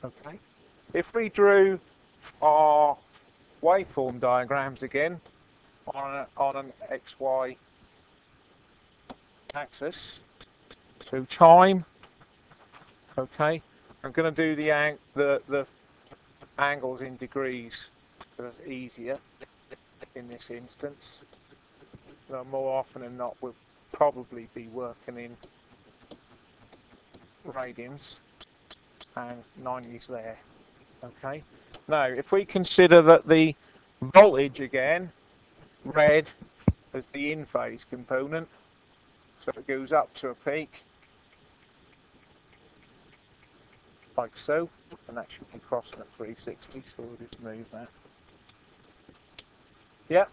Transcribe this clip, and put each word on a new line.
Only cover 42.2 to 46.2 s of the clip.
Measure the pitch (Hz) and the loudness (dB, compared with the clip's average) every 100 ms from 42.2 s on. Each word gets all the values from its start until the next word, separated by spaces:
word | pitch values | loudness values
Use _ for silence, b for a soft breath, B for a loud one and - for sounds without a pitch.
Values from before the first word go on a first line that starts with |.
| _ _ _ _ _ _ _ _ 127 131 _ _ _ _ _ _ _ _ _ - | _ _ _ _ _ _ _ _ _ _ _ _ _ _ _ _ _ _ _ -10
like | 117 - | -10 -12
so, | - 151 170 _ _ - - | -6 -4 -6 _ _ -20 -18
and | 120 | -16
that | 98 | -16
should | - - | -20 -20
be | 117 | -20
crossing | - 123 - - | -10 -10 -10 -20
at | 107 | -20
three | _ | _